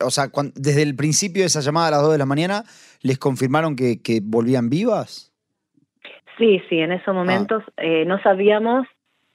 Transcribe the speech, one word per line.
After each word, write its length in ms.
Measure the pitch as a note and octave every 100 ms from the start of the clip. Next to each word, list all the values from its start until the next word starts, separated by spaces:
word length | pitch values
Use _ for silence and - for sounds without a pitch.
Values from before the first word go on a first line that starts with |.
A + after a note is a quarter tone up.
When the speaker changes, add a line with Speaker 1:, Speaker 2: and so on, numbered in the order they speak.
Speaker 1:
o 60 | B2+
sea, 180 | C#3+ C3+
cuan-, 220 | - C#3 -
desde 260 | C#3 C#3+
el 120 | D3 B2+
principio 480 | D3+ D3 G3 F3+
de 40 | F#3
esa 140 | D3+
llamada 260 | C#3 D#3+ E3
a 40 |
las 100 | D3
dos 100 | D3+
de 60 | D#3
la 80 | C3+
mañana, 380 | C#3+ F3+ G3+ A3+ - - _
les 160 | B2+ C3
confirmaron 560 | C#3+ B2+ C3+ D3 D#3+ B2+
que, 260 | B2+ A2
que 180 | - A2+
volvían 460 | G#2 A2+ A#2 C3 A#2
vivas? 600 | D3+ A#3 G3 A#2 - - _ _ _ _ _ _ _ - - - -
Speaker 2:
Sí, 240 | A3+ F#3 -
sí, 100 | E3
en 120 | D#3+
esos 180 | F3+ -
Speaker 1:
Ah. 40 |
Speaker 2:
momentos, 500 | F#3+ F3+ F#3+ G3+ A3 - -
eh, 280 | E3 D#3+ D#3+
no 160 | G3
sabíamos 680 | G#3+ F#3+ G3+ G#3+ A3+ B3+ B3+ _ _ _ _